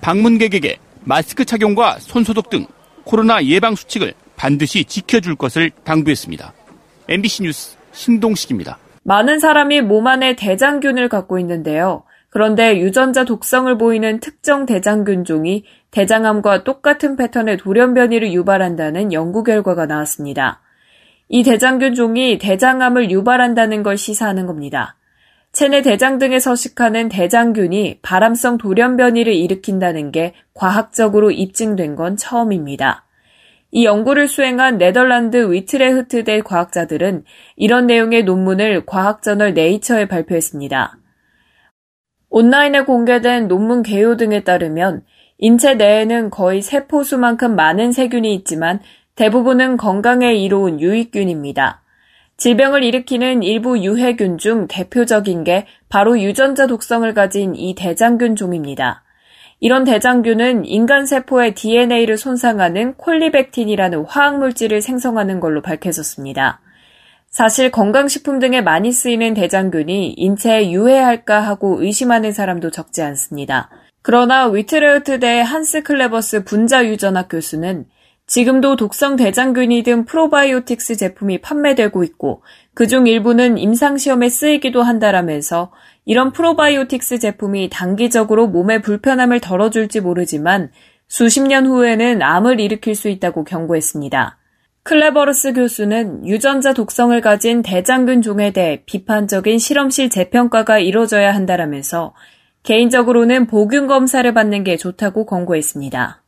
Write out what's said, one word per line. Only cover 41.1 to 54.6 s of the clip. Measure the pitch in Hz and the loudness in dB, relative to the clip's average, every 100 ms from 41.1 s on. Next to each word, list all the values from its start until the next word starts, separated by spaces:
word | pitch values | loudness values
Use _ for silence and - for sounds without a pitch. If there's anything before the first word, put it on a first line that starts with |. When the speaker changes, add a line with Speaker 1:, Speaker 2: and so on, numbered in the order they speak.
| _ _ _ _ _ _ _ _ _ _ _ _ | _ _ _ _ _ _ _ _ _ _ _ _
Speaker 2:
온라인에 | 220 233 277 294 277 | 4 4 6 4 2
공개된 | 277 247 233 247 240 247 220 | 2 0 2 2 2 0 0
논문 | 180 214 240 | 0 0 0
개요 | 214 202 220 233 | 0 2 2 2
등에 | 226 208 | 0 -2
따르면 | 196 180 170 156 185 185 - _ _ _ | 0 0 0 -2 -2 -4 -12 _ _ _
인체 | 220 240 285 | 4 4 4
내에는 | 262 208 214 220 233 220 | 4 4 4 2 -2 -4
거의 | - 185 190 | -2 -2 0
세포수만큼 | 202 285 277 302 277 262 240 233 247 202 | -2 -4 -2 -2 -2 0 0 2 0 2
많은 | 156 170 240 | 2 2 0
세균이 | 247 254 240 220 196 | 0 0 0 0 -2
있지만 | 190 160 165 190 - _ _ - | -4 -4 -4 -4 -8 _ _ 0
대부분은 | 220 226 247 254 262 247 | 2 2 2 2 2 0
건강에 | 214 190 226 247 247 226 | -2 0 2 2 2 2
이로운 | 196 196 196 156 | 0 0 0 0
유익균입니다. | 165 214 233 202 190 160 143 139 135 - _ _ _ _ _ _ | 0 0 -2 -4 -4 -4 -6 -2 -4 -4 _ _ _ _ _ _
질병을 | 247 240 269 285 | 0 2 2 2
일으키는 | 247 247 247 254 254 254 | 0 -2 -4 -2 0 0
일부 | 185 220 233 247 | 0 -2 -2 -2
유해균 | 185 220 247 240 202 165 | -2 0 -2 0 -2 -2
중 | 202 226 | -2 -2